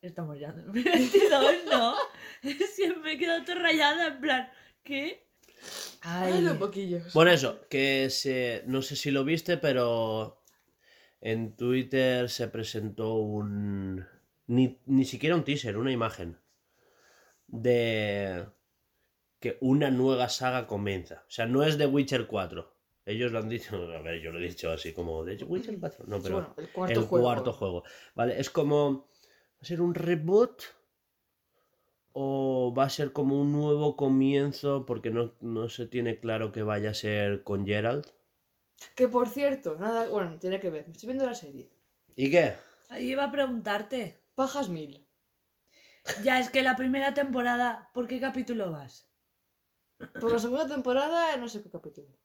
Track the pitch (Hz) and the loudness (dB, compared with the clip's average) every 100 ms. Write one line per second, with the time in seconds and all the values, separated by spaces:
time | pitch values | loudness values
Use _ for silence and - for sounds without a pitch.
0 | 180 165 160 147 147 160 170 214 285 339 | -12 -10 -10 -8 -10 -12 -6 -2 4 4
1 | 254 392 415 277 453 349 403 254 233 285 | 8 8 8 8 6 6 4 4 4 2
2 | 523 - - - 269 277 403 - 370 320 | -2 -6 -18 -10 -8 -2 -2 0 0 0
3 | 311 311 339 339 339 359 339 320 285 320 | -4 -2 0 0 -2 0 2 4 4 4
4 | 330 269 294 254 240 - - _ - 277 | 0 -2 0 0 -2 -14 -20 _ -8 -6
5 | 302 440 _ _ _ - - - - - | -6 -10 _ _ _ -20 -14 -12 -12 -12
6 | 170 175 185 185 170 160 196 196 190 175 | -8 -2 2 4 2 2 -2 -4 -4 -4
7 | 165 160 170 165 131 - - 135 139 135 | 0 6 8 8 4 -4 -4 2 4 4
8 | 135 131 139 127 123 113 - 131 135 143 | 2 0 -2 0 0 -2 -2 -2 -2 -4
9 | 147 139 135 165 170 170 156 127 120 117 | 0 0 2 0 0 0 2 2 2 2
10 | 113 110 107 - _ _ _ _ _ _ | 0 -2 -4 -10 _ _ _ _ _ _
11 | _ _ 110 113 113 - 120 127 131 135 | _ _ -4 -2 -4 -4 0 0 2 2
12 | 127 127 120 - 113 113 107 113 107 107 | 4 2 0 -2 -6 -6 -6 -6 -6 -4
13 | 110 110 107 104 104 101 104 98 95 92 | -2 0 0 -2 -4 -4 -2 -4 -4 -6
14 | 92 - _ _ - 120 127 - - 135 | -10 -20 _ _ 0 2 2 0 2 2
15 | 131 120 151 175 139 143 120 101 131 123 | 2 -2 0 0 0 -2 -2 -2 -2 0
16 | 113 - 85 82 _ _ _ _ _ _ | -2 -4 -12 -12 _ _ _ _ _ _
17 | _ _ _ _ _ 113 120 120 117 110 | _ _ _ _ _ -2 2 4 4 0
18 | 107 101 98 90 101 _ _ _ _ _ | 0 -2 -2 -6 -8 _ _ _ _ _
19 | _ _ _ _ 120 - 131 139 143 127 | _ _ _ _ -6 0 4 4 4 4
20 | 131 127 123 - 127 127 117 104 101 95 | 4 4 0 0 -2 -2 -4 -4 -2 -4
21 | 82 - _ - 113 131 151 147 143 139 | -6 -18 _ -6 0 2 4 4 2 2
22 | 135 131 113 107 90 85 - _ _ _ | 2 0 -2 -4 -4 -8 -14 _ _ _
23 | - 110 123 113 110 117 - 101 85 82 | -8 -2 -2 -2 -4 -6 -6 -8 -6 -8
24 | 80 85 80 82 87 87 82 80 82 80 | -8 -8 -8 -6 -8 -6 -6 -4 -6 -6
25 | 85 80 82 104 - 180 226 202 165 - | -6 -6 -6 -8 -6 -6 -6 -8 -10 -10
26 | - 104 185 185 160 - 160 - 185 185 | -8 -6 -2 -4 -4 -12 -12 -6 -2 -2
27 | - 175 123 120 127 110 98 87 - - | 0 2 2 2 -4 -4 -6 -6 -10 -20
28 | - - 120 113 139 - 143 147 143 135 | -16 -4 -2 -2 -4 -2 2 2 2 0
29 | - _ _ _ _ _ - 170 175 165 | -8 _ _ _ _ _ -10 0 0 0
30 | 165 175 160 202 247 - - - _ _ | 0 0 4 6 4 0 -20 -20 _ _
31 | _ _ _ _ _ _ _ _ _ _ | _ _ _ _ _ _ _ _ _ _
32 | _ 139 135 135 135 127 123 123 139 - | _ -6 -4 0 0 2 2 2 0 0
33 | 143 - 131 139 143 147 151 147 151 143 | -4 0 2 2 2 2 2 2 2 2
34 | 139 135 135 139 143 139 143 139 135 117 | 2 4 4 4 0 -2 -2 -2 -2 -6
35 | 117 113 117 - 117 113 117 - 117 123 | -2 -2 -2 -4 -6 -4 -4 -6 -6 -2
36 | 117 110 117 110 110 110 107 104 107 107 | -2 -2 -4 -2 -4 -4 -2 0 -2 -2
37 | 107 104 101 101 - 101 98 104 113 139 | -2 0 0 -2 -2 -4 0 0 0 -2
38 | 147 _ _ _ _ _ _ _ - - | -6 _ _ _ _ _ _ _ -20 0
39 | 254 240 240 277 277 269 - 156 208 226 | 2 4 0 0 0 0 -4 -4 -2 -2
40 | 226 208 175 160 185 190 185 156 151 165 | 0 -2 -4 -6 -4 -4 -4 -6 -12 -14
41 | 214 262 262 226 151 135 - _ _ _ | -8 -2 -2 -2 -12 -18 -20 _ _ _
42 | _ - 135 170 143 101 - _ _ 254 | _ -2 4 6 4 0 -14 _ _ -8
43 | 247 262 285 285 269 233 208 202 208 254 | -4 -2 -2 0 -2 -2 -2 -4 -4 -6
44 | 196 - _ - 262 285 226 165 147 - | -8 -12 _ -4 -2 -2 -4 -6 -10 -16
45 | _ _ _ _ _ _ _ _ _ _ | _ _ _ _ _ _ _ _ _ _
46 | - - 247 254 247 269 262 247 262 269 | -10 -4 0 2 2 2 2 2 0 0
47 | 277 277 277 262 247 240 247 220 - 247 | 0 0 -2 0 0 0 0 -2 -10 -8
48 | 240 254 214 254 247 226 190 151 135 - | -6 -4 -4 -4 -4 -4 -4 -6 -12 -20
49 | _ _ _ _ _ _ _ _ _ _ | _ _ _ _ _ _ _ _ _ _
50 | - - 233 233 226 262 294 285 254 254 | -18 -4 0 0 0 -2 -2 -2 0 0
51 | 294 339 330 277 233 208 196 170 151 - | 2 2 2 0 -6 -10 -12 -16 -16 -18
52 | 143 _ | -20 _